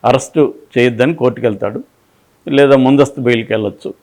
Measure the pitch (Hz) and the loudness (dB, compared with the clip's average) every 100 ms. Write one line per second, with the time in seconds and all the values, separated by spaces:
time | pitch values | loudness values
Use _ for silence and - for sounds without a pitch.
0 | 110 127 - 160 143 - - 131 123 113 | 0 0 -2 0 0 -2 -6 0 0 2
1 | 131 165 123 - 117 101 104 110 - _ | -2 0 -2 -2 -4 -4 -8 -8 -14 _
2 | _ _ _ _ - 139 139 135 127 139 | _ _ _ _ -4 2 4 4 4 2
3 | 135 - 123 120 110 110 104 - - - | 2 0 -2 -2 -2 -4 -4 -8 -14 -14